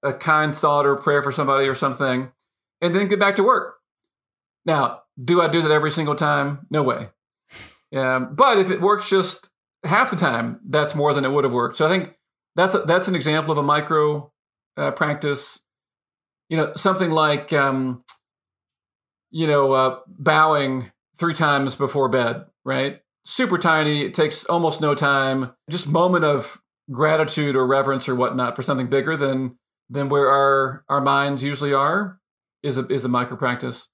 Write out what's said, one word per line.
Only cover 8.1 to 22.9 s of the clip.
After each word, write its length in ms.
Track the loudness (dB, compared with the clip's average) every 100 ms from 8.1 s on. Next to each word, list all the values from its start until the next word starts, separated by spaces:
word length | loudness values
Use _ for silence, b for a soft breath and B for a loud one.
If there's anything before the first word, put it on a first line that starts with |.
| 0
but 400 | -2 2 4 6
if 120 | 2
it 100 | 2
works 280 | 2 0 2
just 400 | 0 0 -6 -14 _ _ _
half 260 | 0 2 2
the 60 | 0
time, 440 | 0 0 -4 -8 -2
that's 260 | 0 0
more 200 | 0 0
than 100 | 2
it 60 | 0
would 140 | 0
have 80 | 0
worked. 260 | 0 -2 0
So 80 | 0
I 40 |
think 240 | 0 -2 _ _ _ _ 0
that's 180 | 2
a, 60 | 0
that's 280 | 2 0 2
an 60 |
example 380 | -2 0 -2 0
of 60 | -2
a 40 |
micro, 680 | 2 0 2 0 2 -2 -8 _ _ _ _ -6
uh, 140 | -6
practice. 720 | -2 -4 -2 -4 -4 -6 -12 _ _ _ _ _ _ _ _ _
You 80 | -2
know, 160 | -2 0
something 340 | 0 0 0
like, 420 | 2 2 0 0
um, 520 | 0 0 0 -4 -8 -14 -20 _ _ _ _ _ _ _ _ _ _ _
you 160 | -4 2
know, 260 | 2 4
uh, 260 | 4 2 -2 -16
bowing 840 | -4 2 4 4 4 0 -4 -8 _ _ -6
three 160 | -4
times 400 | 0 0 2 0
before 340 | -2 -2 0 0
bed, 360 | 2 0 -4 -12 _
right? 360 | -6 -4 -4